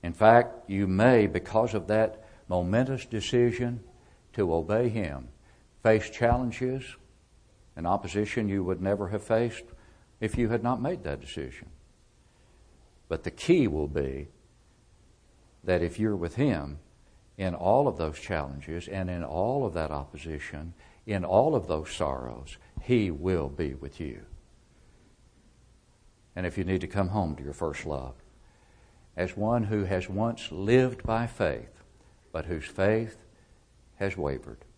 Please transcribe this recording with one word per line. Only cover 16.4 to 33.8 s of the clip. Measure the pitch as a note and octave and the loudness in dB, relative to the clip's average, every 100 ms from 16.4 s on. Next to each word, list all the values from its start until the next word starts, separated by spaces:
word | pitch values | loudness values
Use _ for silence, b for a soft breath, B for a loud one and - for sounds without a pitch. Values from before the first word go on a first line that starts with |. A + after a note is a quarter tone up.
| C#3+ F2+ C#2 D2 - _ b b b - | 0 0 -4 -12 -16 _ b b b -4
in | F#2+ E2+ | -4 0
all | F2+ B2 C#3+ | 4 4 4
of | D2 | 0
those | D#2+ D#2 | -4 -4
challenges | - F2 C#2 C#2 C#2 E2+ - | -4 -4 -4 -8 -8 -10 -6
and | G2 F#2 | -6 -4
in | F2 | -6
all | C#2+ D#2+ G#2+ C#3 A#2+ | -4 -2 0 0 -2
of | E2 | -2
that | D#2 | -4
opposition, | D2 C#2+ C#2+ D#2+ D2+ - D2 D#2+ F2 b b - | -4 -8 -12 -10 -10 -10 -10 -12 -14 b b -6
in | G2+ | -4
all | F2 F#2+ C#3+ C#3 | 4 4 4 2
of | F2 | 0
those | D#2 D#2 | -4 -4
sorrows, | - D#2 C2 B1 A#1 C2+ - b - | -4 -4 -4 -8 -12 -14 -18 b -12
He | - B2 G2 | 0 0 2
will | D2 F2+ F2 C#2+ | -2 0 0 -2
be | C#2+ D2+ | -4 -6
with | C2+ C#2 - | -6 -14 -10
you. | D2+ G#1+ - - _ _ _ b b b b _ _ _ _ _ _ _ _ _ _ _ _ F#2 | -10 -10 -16 -20 _ _ _ b b b b _ _ _ _ _ _ _ _ _ _ _ _ -6
And | F2+ | -4
if | G2 | -2
you | F2+ | -2
need | F#2 | -2
to | F#2 | -2
come | G2+ F#2 | -2 0
home | G#2 E2+ D2 | 0 -2 -4
to | |
your | C2+ | -10
first | C#2+ E2 C#2+ D#2+ | -6 -4 -4 -6
love, | C#2+ B1+ B1+ - - b b b b b b b - | -6 -8 -14 -20 -20 b b b b b b b -6
as | F2+ - | -4 -2
one | G#2+ A#2+ | 0 2
who | G#2 G#2+ F#2+ | 2 0 0
has | G2+ G2+ | -2 -2
once | F#2+ A2+ A#2 - | -2 -2 -4 -10
lived | D#2+ G2+ B2+ B2+ B2+ | -6 4 6 4 -2
by | - A2+ A#2 | -2 -2 -2
faith, | - F2+ A#1+ A#1+ - - - b b b | -2 -2 -2 -10 -20 -20 -20 b b b
but | E2 E2 | -8 -6
whose | E2 - | -6 -6
faith | - G2 A2 A2+ - - b b b b b | 2 2 2 -2 -10 -20 b b b b b